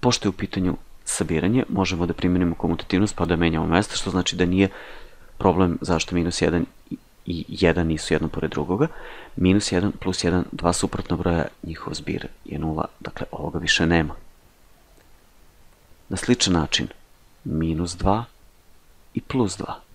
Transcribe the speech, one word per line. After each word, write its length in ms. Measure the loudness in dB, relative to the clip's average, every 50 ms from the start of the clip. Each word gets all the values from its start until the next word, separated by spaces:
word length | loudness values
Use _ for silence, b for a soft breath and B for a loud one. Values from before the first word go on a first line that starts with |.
Pošto 280 | 4 4 2 4 0 -2
je 20 |
u 20 | -2
pitanju 440 | -2 -6 -4 -2 0 0 0 0 -2 -8 -16 -20 -14 -8
sabiranje, 600 | -6 -4 -4 -2 0 0 2 2 4 2 2 2 2
možemo 380 | 0 0 2 2 2 0 0
da 80 | -2 -2
primenimo 400 | 0 2 2 4 4 4 2 0
komutativnost 640 | 0 0 0 0 -2 -2 0 2 2 2 2 2
pa 80 | -2 0
da 120 | 2 2
menjamo 300 | 2 4 2 2 2 0
mesta, 300 | 2 2 2 2 2 -4
što 140 | -6 -4 0
znači 260 | 0 0 0 0 0
da 100 | 0 2
nije 220 | 2 4 4 4 2 B B B B B B B B B B B B B 2
problem 400 | 2 4 4 6 4 2 2 -2
zašto 340 | 0 0 0 0 0 -2 0
minus 280 | 0 0 0 0 0 0
jedan 240 | 2 2 0 -2 -2 -6 -20 -14 -14 -14 -14 -14 _ _ _ -8
i 180 | -8 -6 -6 -6 -10
jedan 380 | -4 2 4 4 4 4 2
nisu 280 | 0 0 -2 0 0 0
jedno 140 | 0 0 -2
pored 220 | -4 -4 -4 -4
drugoga. 380 | -2 -4 -2 -2 0 0 0 -2 B B B B B B B B B
Minus 360 | 2 4 4 4 4 2 2 0
jedan 200 | 0 0 0 -2
plus 320 | -2 -4 -4 -4 0 0
jedan, 200 | 2 2 2 0 -2 -6
dva 200 | -2 0 0 0
suprotna 440 | 2 -2 -2 -2 -4 -2 -2 -2
broja, 300 | 0 0 0 2 0 0 -2 -6 _ -12
njihov 320 | -10 -10 -10 -10 -10 -10
zbir 340 | -8 -6 -6 -6 -6 -6 -10 -14 -16 -14
je 140 | -10 -8 -6
nula, 260 | -4 -4 -2 -2 -4 -6 -8 _
dakle 260 | -14 -14 -10 -10 -10 -10
ovoga 280 | -8 -8 -8 -6 -6 -4
više 280 | -2 0 2 2 4
nema. 280 | 4 4 4 4 2 -4 -10 -16 -20 -20 _ _ -20 _ _ -20 _ -20 _ _ _ -20 -20 _ _ -20 -20 _ _ _ -20 -20 -20 _ -20 -20 -20 -20 _ _ _ -20 _ _ -8
Na 80 | -6
sličan 360 | -6 2 2 2 2 4 4 4
način, 360 | 4 2 2 0 -2 -2 -2 -8 -16 -20 _ -20 _ -20 _ -20 _ -8
minus 520 | -4 -2 0 0 0 0 -2 -2 -4 -4
dva 280 | -2 2 2 2 2 0 -6 -14 _ -20 -20 _ _ _ -20 -20 -20 _ -20 -20 -20 -20 -8 _
i 60 | -8
plus 360 | -8 -2 0 0 0 0 0
dva. 240 | -6 -8 -10 -10 -12 -14 _